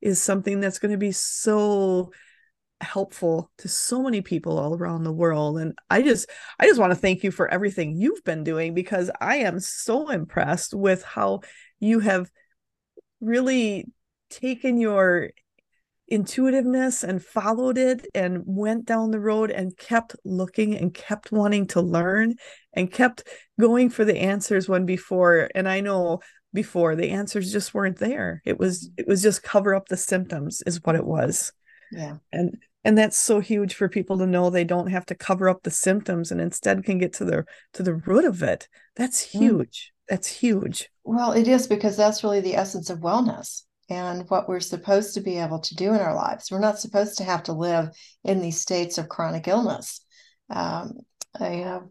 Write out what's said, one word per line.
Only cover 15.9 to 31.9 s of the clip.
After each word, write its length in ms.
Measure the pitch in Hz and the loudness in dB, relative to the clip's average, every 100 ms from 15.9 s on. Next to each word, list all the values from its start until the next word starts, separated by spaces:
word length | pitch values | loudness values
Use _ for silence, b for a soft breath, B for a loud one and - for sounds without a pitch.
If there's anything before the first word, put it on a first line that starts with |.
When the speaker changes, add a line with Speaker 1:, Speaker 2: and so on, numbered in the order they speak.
| _ - | _ -2
Speaker 1:
intuitiveness 960 | 220 190 - 262 262 247 254 262 247 | -2 0 0 2 4 2 2 0 -2
and 200 | 175 185 | -4 -6
followed 540 | - 220 202 226 254 254 | -4 -4 0 0 2 2
it 280 | 254 254 - | 2 0 -4
and 280 | 208 180 180 - | -2 -2 -2 -4
went 400 | 190 214 226 226 | -2 -2 -2 0
down 260 | 226 220 | 0 0
the 80 | 220 | 0
road 300 | 208 214 220 | 0 0 0
and 280 | - 185 - | -2 -6 -8
kept 380 | - 233 226 - 196 | -2 -2 -2 -8 -6
looking 500 | 185 185 - 214 214 | -4 -2 0 0 0
and 180 | 180 | -2
kept 380 | 170 - 208 - | -4 -8 -8 -2
wanting 340 | 214 208 208 190 | 0 2 2 0
to 120 | 180 | 0
learn 540 | 175 165 175 202 226 240 B B B | 0 0 2 2 2 -2 B B B
and 180 | - 180 | -4 -2
kept 320 | - 254 233 - B B - | 2 2 0 -18 B B 2
going 300 | 226 240 247 | 4 6 4
for 140 | 233 | 4
the 140 | 214 185 | 2 2
answers 500 | 190 196 - 196 185 | 2 -2 0 0 2
when 180 | 185 180 | 0 2
before, 640 | 185 - 185 175 165 139 - | -2 -2 4 6 6 4 -2
and 140 | 190 | -2
I 100 | 190 | 0
know 400 | 202 196 175 175 b b _ | 0 0 0 -2 b b _
before, 420 | 190 208 180 165 160 | -6 -2 2 2 2
the 140 | - | -2
answers 380 | 196 202 208 185 | -2 -4 -4 -4
just 220 | 208 - | -4 -4
weren't 260 | 208 196 185 | -2 -2 -2
there. 420 | 214 254 185 165 - | -2 -2 -4 -4 -4
It 140 | - | 0
was, 300 | 190 175 175 | 0 -2 -8
Speaker 2:
Mm-hmm. 40 | - | -6
Speaker 1:
it 100 | - | 0
was 140 | 196 | 2
just 200 | 208 190 | 4 2
cover 300 | - 202 196 | 2 2 4
up 140 | 196 - | 2 0
the 80 | 185 | -4
symptoms 640 | - 185 185 160 143 - - | 0 -2 -2 -6 -6 -8 -6
is 180 | 170 | -4
what 120 | 165 160 | 0 0
it 100 | - | 0
was. 480 | 160 - - - - b b b | 0 0 -2 -6 -10 b b b